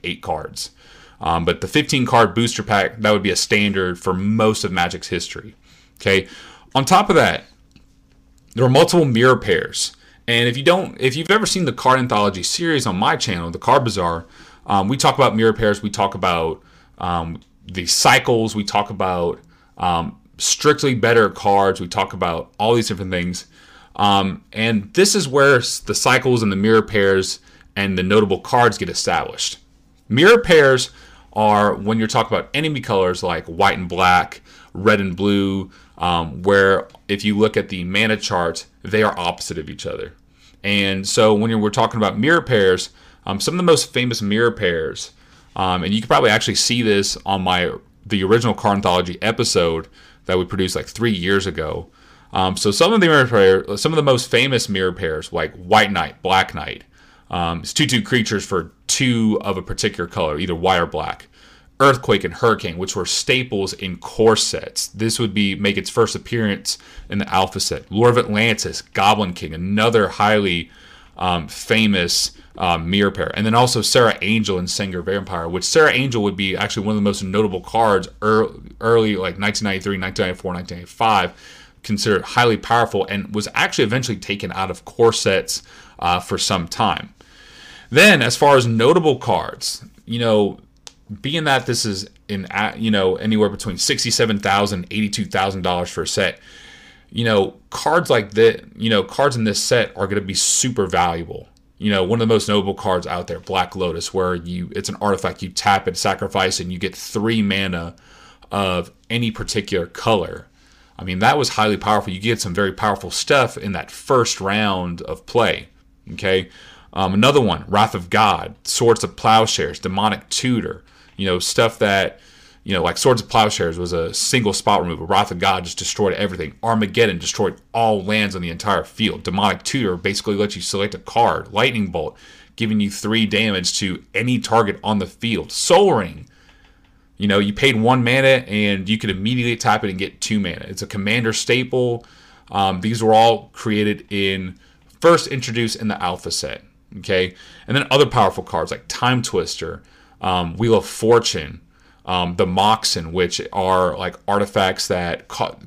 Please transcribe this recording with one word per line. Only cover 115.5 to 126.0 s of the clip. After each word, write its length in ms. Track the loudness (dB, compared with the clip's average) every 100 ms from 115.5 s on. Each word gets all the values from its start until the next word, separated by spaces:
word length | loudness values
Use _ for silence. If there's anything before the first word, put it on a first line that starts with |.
| 0 -8 _ _ _ -18
okay? 380 | -6 0 0 -2 -12 -20 -20 -12
Um, 220 | -4 0
another 260 | 2 4 4
one, 240 | 2 0 -2
Wrath 280 | 0 0
of 160 | -2 -2
God, 460 | 2 2 2 -4 -12
Swords 380 | -8 0 2 2
of 140 | 0 -2
Plowshares, 640 | 4 4 4 0 -4 -6
Demonic 500 | -6 -2 -2 -2 -6
Tutor, 560 | -4 0 0 -2 -8 _ _ _ -6
you 80 |
know, 140 | -2 -2
stuff 400 | -2 0 0 2
that, 420 | 0 2 0 -6 -20 -20 -20 _
you 100 | -4
know, 80 | -2
like 160 | 0 0
Swords 240 | 2 2
of 60 | 0
Plowshares 500 | 2 2 0 -4 -4
was 140 | -4
a 200 | -4 -4
single 400 | -4 -2 0 0
spot 300 | 0 2 2
removal. 240 | 0 -6 -2
Wrath 240 | 0 0
of 80 | -2
God 260 | 0 0
just 140 | -4 -8
destroyed 360 | -6 -2